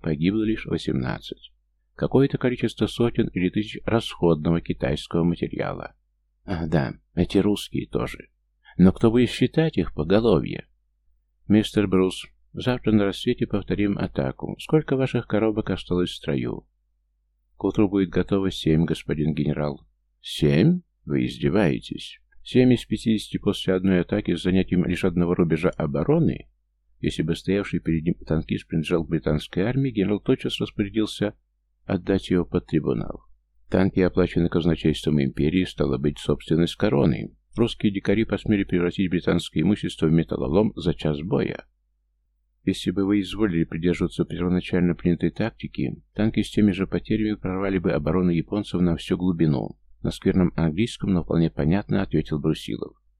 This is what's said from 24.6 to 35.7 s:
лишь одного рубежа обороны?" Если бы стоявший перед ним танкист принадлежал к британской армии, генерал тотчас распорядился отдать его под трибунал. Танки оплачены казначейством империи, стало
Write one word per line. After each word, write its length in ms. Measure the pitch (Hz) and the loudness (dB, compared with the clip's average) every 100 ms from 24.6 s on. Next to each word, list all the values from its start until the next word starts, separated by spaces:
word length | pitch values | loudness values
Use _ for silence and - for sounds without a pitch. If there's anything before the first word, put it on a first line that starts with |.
| 92 90 82 | 2 0 0
лишь 180 | 87 | 0
одного 300 | 98 87 85 | 0 2 2
рубежа 360 | 90 85 80 87 | 2 2 2 0
обороны?" 800 | - 78 71 85 160 131 - - _ _ _ _ - | -2 -2 -2 2 2 2 -2 -8 _ _ _ _ -6
Если 240 | 80 - | -6 -2
бы 120 | 80 82 | -2 -2
стоявший 440 | - 98 101 82 | -2 -2 -2 -4
перед 240 | - 82 | -2 -2
ним 120 | 80 85 - | 0 -4 -2
танкист 400 | 80 - - - | -4 -2 -6 -4
принадлежал 360 | 82 76 85 | -4 0 -2
к 60 | 76 | 0
британской 540 | 80 80 76 - - | -2 0 -2 -4 -4
армии, 260 | 101 127 135 | -2 -2 -2
генерал 300 | 110 95 101 | 0 0 0
тотчас 420 | - 131 123 - | 0 -2 -2 -6
распорядился 720 | - - 101 107 107 - 104 - _ _ _ _ - | -6 -4 -4 -2 -4 -2 -6 -6 _ _ _ _ -6
отдать 440 | 98 90 95 - | -4 0 -2 2
его 160 | 92 85 | 0 2
под 220 | 90 - | -2 0
трибунал. 560 | 80 76 60 50 - _ - _ _ - | -2 0 -2 -4 -10 _ -20 _ _ -2
Танки 320 | 92 95 - | 2 2 4
оплачены 480 | 90 92 90 - 85 | 2 2 0 2 0
казначейством 720 | 92 82 80 80 76 - 73 | 2 0 2 0 0 0 0
империи, 440 | 67 - 73 87 | 0 0 0 2
стало 340 | 92 | 0